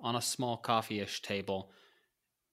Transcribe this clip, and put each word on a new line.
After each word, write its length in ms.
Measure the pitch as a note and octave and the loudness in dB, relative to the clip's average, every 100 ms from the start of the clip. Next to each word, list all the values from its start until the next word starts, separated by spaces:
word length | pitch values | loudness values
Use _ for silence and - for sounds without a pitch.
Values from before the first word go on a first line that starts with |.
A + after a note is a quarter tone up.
on 140 | A#2+ A#2 | -2 0
a 40 | |
small 360 | - - B2 A#2 | 0 0 0 0
coffee-ish 640 | - A2+ - G#2+ G2 - | 4 2 4 -2 -2 -4
table. 480 | - G2+ G2 F#2+ F#2+ - - _ _ _ _ _ _ | -2 -2 0 -4 -4 -16 -20 _ _ _ _ _ _